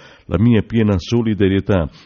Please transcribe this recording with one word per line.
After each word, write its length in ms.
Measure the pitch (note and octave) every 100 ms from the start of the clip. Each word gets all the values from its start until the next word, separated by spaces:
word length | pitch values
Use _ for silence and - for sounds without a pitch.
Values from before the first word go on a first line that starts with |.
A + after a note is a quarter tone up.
| - - -
la 120 | F2+
mia 240 | A#2+ A2+
piena 340 | - A2+ G#2 F#2+
solidarietà 920 | - A#2 A2+ G2 G2 G2 F#2+ G2 D2+ -